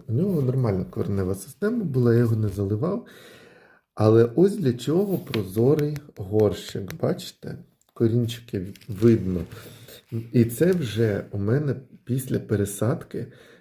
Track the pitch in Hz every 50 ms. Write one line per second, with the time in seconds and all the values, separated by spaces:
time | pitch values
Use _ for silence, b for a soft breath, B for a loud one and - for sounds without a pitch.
0 | - - 110 135 185 208 180 147 131 127 127 135 123 107 95 92 90 - - 110
1 | - - 101 98 92 92 98 95 - 139 - - 202 214 247 240 196 147 123 131
2 | 120 120 113 120 120 113 113 107 107 101 95 101 101 98 107 107 147 180 202 240
3 | - B B B B B B B B B B B B B B B B _ - -
4 | 107 110 110 113 117 117 117 147 185 202 208 220 156 127 117 - - 143 156 185
5 | 208 202 180 - - - - 110 95 92 92 110 120 135 156 147 147 151 147 143
6 | - - - - 101 92 107 107 107 98 - - - - - - 98 90 - -
7 | - - 180 - - - - _ - - 131 - - _ _ _ _ _ _ -
8 | 117 110 113 123 117 117 - - - - - 98 90 101 - - - - 101 92
9 | 113 117 113 98 92 92 90 85 87 - B B B B B B B B B B
10 | B B 117 113 113 - - 123 113 117 - - 160 185 190 175 139 107 101 113
11 | 117 107 98 - - - - 101 101 104 123 151 151 139 113 - - - - -
12 | _ - 123 135 - - 120 117 - - 110 101 101 - - - 107 117 165 175
13 | - - - - - - B B B B B B